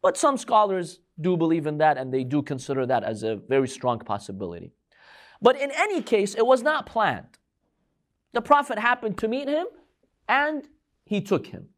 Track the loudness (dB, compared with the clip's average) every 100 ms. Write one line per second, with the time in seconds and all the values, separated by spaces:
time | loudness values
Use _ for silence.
0 | 0 2 0 0 2 2 2 0 -6 -12
1 | _ -4 -2 2 2 0 0 2 2 2
2 | -2 -4 0 -2 -2 -8 -4 -2 0 0
3 | 0 -4 -4 -6 0 0 0 -2 -4 -4
4 | -4 -8 -8 -10 -10 -10 -16 _ _ _
5 | -20 -20 -20 _ 4 4 -4 -2 -2 -2
6 | 0 0 0 0 4 4 2 -2 -4 0
7 | 0 0 -10 _ _ _ _ _ _ _
8 | _ _ _ -6 4 4 4 -2 0 0
9 | -2 -4 -4 -2 -2 -2 -4 -12 _ _
10 | _ _ 0 2 2 -4 -10 _ _ _
11 | _ -4 0 -2 -2 -16 -18